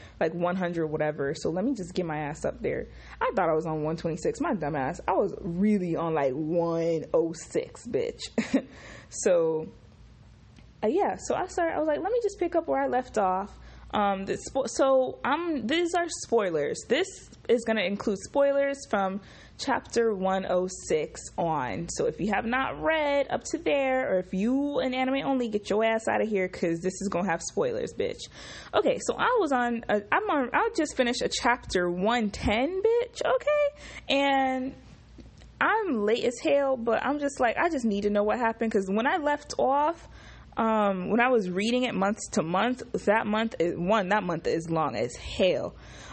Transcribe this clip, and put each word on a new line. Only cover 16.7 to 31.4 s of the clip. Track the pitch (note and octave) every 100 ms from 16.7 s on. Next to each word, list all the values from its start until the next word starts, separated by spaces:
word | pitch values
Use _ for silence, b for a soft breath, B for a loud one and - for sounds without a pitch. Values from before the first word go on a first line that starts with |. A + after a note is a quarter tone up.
| - -
This | C4+ F#4+ - - - -
is | A#3+
gonna | A3+ A3
include | F#3 G3+ - G3
spoilers | - C#4 C#4 C#4 C#4 C#4 -
from | G3+ F#3+ G3 B B B -
chapter | C#4 A#3+ - A#3 A3+
one | G3 F#3 F#3+ -
oh | F3+ F#3 - -
six | D#3 D3 - - -
on. | E3+ D3+ B2 G2 E3+
So | - -
if | -
you | G#3
have | G3+
not | A3+ B3+ C4+ D4
read | D#4 D#4+ D4 C#4+ C4+
up | - -
to | D#4+
there, | D#4+ C#4 C4+ C4 C4
or | F#3
if | F#3
you | F#3 A3 C4+ C#4+ C#4+
an | B3+
anime | B3+ C4 C4+
only, | C#4 C4 A#3
get | G#3 -
your | G3+
ass | A3 A3+ A3+
outta | G#3
here, | G#3+ G3+ F3+
'cause | - F3 E3
this | F3+ F#3+
is | G3
gonna | F3 F#3+
have | E3+
spoilers, | - - C3+ - -
bitch. | - G2+ - - B B B B
Okay, | - D#4 F3
so | - A3+
I | G4+ B4
was | D#4+
on, | B3+ A#3+ A#3 -
a, | G#3 G3+
I'm | E4+ G#4+
on, | D4+ B3
I | D4+ A4 G4
just | D4+ -
finished | A#3+ B3
a | A#3
chapter | -